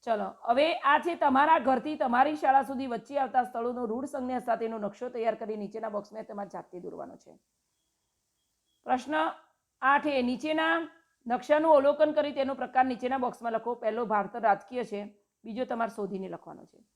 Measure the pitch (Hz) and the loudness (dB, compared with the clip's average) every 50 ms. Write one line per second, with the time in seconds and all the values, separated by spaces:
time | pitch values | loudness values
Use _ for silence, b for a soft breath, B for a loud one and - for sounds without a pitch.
0 | _ 247 226 208 202 190 - _ - - 240 254 294 320 339 - - 277 285 302 | _ -2 -2 -2 -2 -6 -8 _ 0 0 4 4 4 2 2 0 4 4 4 4
1 | 302 349 339 339 330 285 262 269 285 311 320 330 233 254 262 247 - 302 311 294 | 4 0 -2 2 2 4 4 4 6 6 6 4 4 2 0 0 0 -4 -4 -2
2 | 302 254 240 247 269 294 311 302 349 277 262 269 269 - 277 247 269 262 233 233 | 0 0 4 4 4 4 2 0 2 4 4 4 4 2 -4 -6 -4 -4 -6 -6
3 | 226 - 277 277 269 247 - 262 247 - - 233 233 240 247 247 247 220 214 247 | -8 -4 -2 -2 -2 2 2 0 0 0 -4 -4 -4 -4 -4 -4 -4 -4 -4 -4
4 | 269 269 - 277 254 254 254 247 247 247 226 226 233 226 226 220 208 196 208 - | -4 -6 -6 -6 -6 -4 -4 -4 -2 -2 -2 -2 -2 -6 -6 -4 -6 -8 -8 -8
5 | 247 247 247 240 226 233 214 214 233 208 220 214 208 196 202 220 220 220 208 208 | -12 -10 -6 -2 -2 -2 -2 -2 -4 -8 -6 -8 -8 -10 -10 -8 -10 -6 -6 -8
6 | 202 - 208 220 214 _ 220 202 202 185 165 180 - _ - 180 180 175 165 - | -8 -8 -14 -16 -14 _ -10 -10 -10 -10 -10 -14 -14 _ -16 -14 -12 -12 -12 -12
7 | 147 160 165 - _ - - _ _ _ _ _ _ _ _ _ _ _ _ _ | -14 -14 -16 -20 _ -20 -20 _ _ _ _ _ _ _ _ _ _ _ _ _
8 | _ _ _ _ _ _ _ _ _ _ _ _ _ _ _ _ _ - 247 254 | _ _ _ _ _ _ _ _ _ _ _ _ _ _ _ _ _ -2 -2 -2
9 | 254 262 302 311 311 330 - - _ _ _ _ _ _ _ _ - 262 277 285 | -2 -4 -2 -2 -2 -2 -4 -10 _ _ _ _ _ _ _ _ 2 4 4 4
10 | 285 302 285 269 247 240 254 - - 311 311 320 320 320 330 330 330 311 _ _ | 2 0 0 0 0 0 -2 -2 -2 -2 0 0 2 0 0 0 -2 -8 _ _
11 | _ _ _ _ _ 233 233 247 - - 294 302 311 320 311 285 269 285 294 294 | _ _ _ _ _ -4 -4 -4 2 2 2 4 6 8 6 8 8 6 4 4
12 | 311 311 302 302 294 294 269 - 269 262 277 269 262 - - 262 254 262 254 208 | 2 2 4 0 0 0 0 -2 -2 -2 -2 -6 -6 -2 2 2 2 2 0 -4
13 | 247 247 262 262 247 247 - - 226 233 226 226 220 226 247 233 - 220 214 226 | -4 -4 -2 -2 -2 -4 -4 -6 -8 -4 -4 -4 -4 -4 -6 -2 -2 -4 -2 -2
14 | 240 202 214 208 202 202 - 240 214 220 202 202 - - 247 247 233 - 208 202 | -2 0 0 0 0 -2 -6 0 2 2 2 2 0 -10 -8 -6 -6 -6 -6 -8
15 | 208 202 - _ _ _ _ _ _ 226 220 226 254 - 254 233 233 214 202 - | -8 -10 -14 _ _ _ _ _ _ -12 -6 -6 -4 -4 -2 -4 -4 -4 -4 -6
16 | 208 190 208 185 190 185 170 - - 175 151 - - - _ _ _ _ _ | -8 -6 -6 -6 -8 -8 -10 -14 -14 -16 -20 -20 -20 -20 _ _ _ _ _